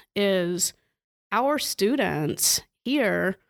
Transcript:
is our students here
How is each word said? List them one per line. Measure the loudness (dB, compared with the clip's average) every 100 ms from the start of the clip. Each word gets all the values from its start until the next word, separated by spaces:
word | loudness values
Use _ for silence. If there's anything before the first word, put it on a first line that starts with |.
| -6
is | 0 2 2 0 -2 -4 -6 _ _ _ _ -4
our | -2 0 0
students | -2 0 0 2 0 0 -2 0 0 0 -4 _
here | -2 0 2 0 -2 -4 _